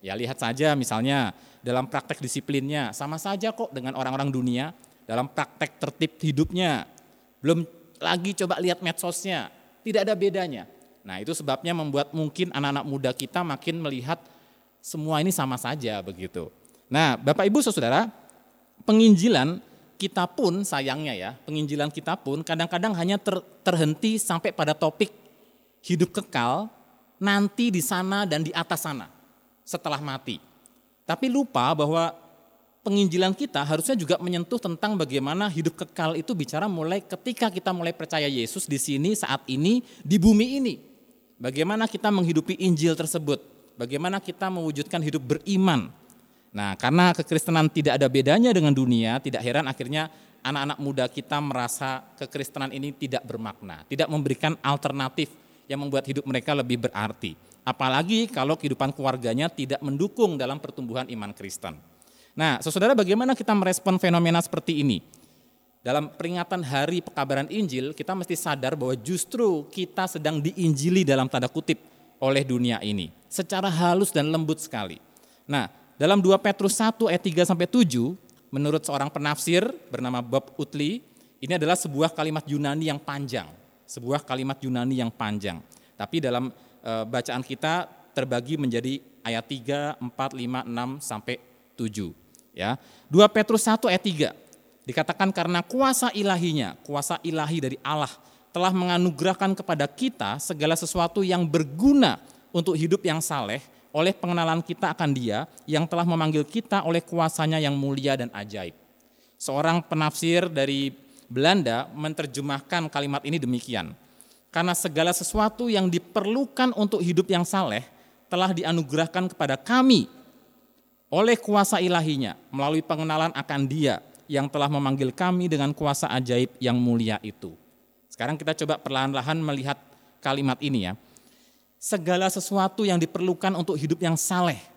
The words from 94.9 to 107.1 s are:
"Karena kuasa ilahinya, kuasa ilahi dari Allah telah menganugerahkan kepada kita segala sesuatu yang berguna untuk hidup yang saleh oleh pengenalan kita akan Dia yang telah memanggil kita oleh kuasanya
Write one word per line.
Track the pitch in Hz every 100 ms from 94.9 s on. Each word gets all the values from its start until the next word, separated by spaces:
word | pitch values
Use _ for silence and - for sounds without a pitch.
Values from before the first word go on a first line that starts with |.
| 131 156 165 190
"Karena | 190 170 175
kuasa | 170 254 269 254 247
ilahinya, | 208 202 180 175 151 107 - -
kuasa | 143 139 165
ilahi | 170 160 147 165
dari | 135 135
Allah | 135 151 143 - - _ _
telah | 175 185
menganugerahkan | 185 180 175 180 143 175 185 190 190
kepada | 190 156 143
kita | - 262 - 98 127
segala | - 160 151 160
sesuatu | 165 185 170 - 190
yang | 180 170
berguna | 160 147 151 254 285 214 104 - - _
untuk | 175 165 160
hidup | 160 196
yang | 185 156
saleh | 156 147 104 120 - - _
oleh | 151 175
pengenalan | 190 180 175 165 165
kita | - 175 175
akan | 160 160
Dia | 135 120 104 151 - -
yang | 151 165
telah | 170 170
memanggil | 165 156 151 147
kita | 233 - 202 160
oleh | 170
kuasanya | -